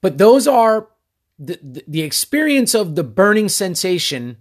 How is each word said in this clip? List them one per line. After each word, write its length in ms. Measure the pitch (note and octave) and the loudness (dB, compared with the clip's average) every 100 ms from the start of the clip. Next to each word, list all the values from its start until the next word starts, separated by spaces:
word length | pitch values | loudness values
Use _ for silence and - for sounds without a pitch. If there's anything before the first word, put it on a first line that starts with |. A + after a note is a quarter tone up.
But 160 | F#3+ C#3 | -2 4
those 300 | G#3 C4 C#4 | 6 6 4
are, 420 | B3+ A3+ A3 G#3+ _ _ _ _ _ | 2 2 0 -4 _ _ _ _ _
the, 180 | C#3+ F3 | -14 -14
the, 200 | D3 B2+ - | -14 -18 -10
the 140 | D3+ | -6
experience 720 | D#3 - - C#4+ D#4 C#4 A#3 | -6 -6 -4 -2 0 0 0
of 220 | A3+ G3 D#3 | 0 -2 -4
the 100 | C#3+ | -6
burning 420 | G#2+ G3 G#3+ G#3 | 2 2 4 0
sensation 880 | - F#3+ E3+ F#3 F3+ - C3+ A#2+ A2+ | -2 -4 -4 -2 -2 -4 -6 -10 -14